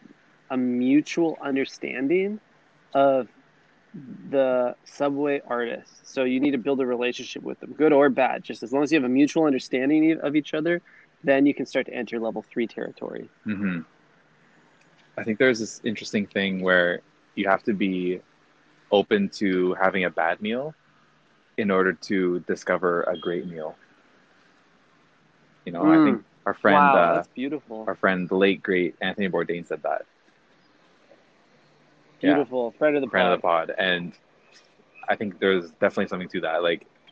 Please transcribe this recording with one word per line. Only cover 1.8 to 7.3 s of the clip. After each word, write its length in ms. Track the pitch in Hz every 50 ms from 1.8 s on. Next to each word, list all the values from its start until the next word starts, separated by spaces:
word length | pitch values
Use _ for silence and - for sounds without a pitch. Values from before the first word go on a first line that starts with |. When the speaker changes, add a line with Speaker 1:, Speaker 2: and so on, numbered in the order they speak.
| - 143 131 120 127 139 170 185 190 202 208 208 _ _ _ _ _ _ _ _ _ _ -
Speaker 1:
of 340 | 139 139 139 135 131 120 - _ _ _ _ _ _ _ _ _ _ _ _ - 175 139 123 - - - -
the 460 | 139 139 135 131 127 127 123 123 - _ _
Subway 560 | - - - 143 143 143 139 147 147 143 139 - -
artists. 540 | 123 120 120 117 131 - - - - _ _ -
So 120 | - 139 131
you 160 | 127 127 131
need 120 | 139 147
to 60 | 139 127
build 240 | 101 143 139 127
a 40 | 135
relationship 580 | 123 123 117 123 123 123 - 123 -